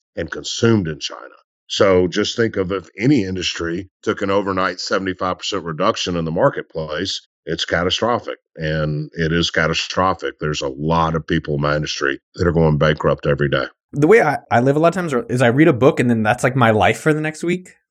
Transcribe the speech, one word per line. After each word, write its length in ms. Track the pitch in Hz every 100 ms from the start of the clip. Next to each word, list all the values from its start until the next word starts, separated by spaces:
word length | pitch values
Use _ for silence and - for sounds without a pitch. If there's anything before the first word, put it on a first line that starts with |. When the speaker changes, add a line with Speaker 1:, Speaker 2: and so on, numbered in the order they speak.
| _ -
Speaker 1:
and 160 | 82
consumed 560 | - 71 - 117 113 80
in 100 | 73
China. 220 | - - - _ _ _ -
So 400 | - 104 92 92
just 260 | 98 101
think 220 | - 87 101
of 160 | 92
if 160 | 98 85 -
any 240 | 123 147
industry 680 | 95 92 82 - 82 87 98 _
took 200 | - 98
an 80 | 98
overnight 500 | 98 98 92 92 90
seventy-five 580 | - 104 95 92 92 90
percent 260 | - 98
reduction 520 | 82 78 98 107 - 87
in 80 |
the 80 | 80
marketplace, 920 | 82 135 - - 82 78 76 98 - _ _ -
it's 180 | 82
catastrophic. 720 | - 87 90 98 113 117 - 62 _ -
And 520 | 78 78 76 76 76
it 180 | 82 80
is 200 | 85 82
catastrophic. 880 | - 80 82 - - 92 90 69 -
There's 220 | 76 76
a 60 | 73
lot 460 | 65 78 82 80
of 140 | 80 -
people 260 | 82 78
in 60 | 73
my 160 | 73 76
industry 420 | 73 - 69 69 _
that 140 | - 85
are 40 |
going 260 | 82 80 73
bankrupt 460 | 78 76 78 69
every 240 | 76 69 71
day. 180 | 69 65 _ _
Speaker 2:
The 140 | 143 151
way 160 | 226
I, 160 | 151 135 -
I 100 | 113
live 160 | 131 147
a 20 |
lot 100 | 170
of 60 |
times 200 | 170 170 123 -
is 140 | 123
I 60 | 123
read 200 | 131 165
a 40 |
book 280 | 123 131 -
and 80 | 123
then 140 | 113
that's, 220 | 107 104
like, 120 | 131 131
my 140 | 117
life 280 | 107 92 113
for 140 | 160
the 80 | 156
next 220 | 156 156
week. 280 | 170 185 180 - _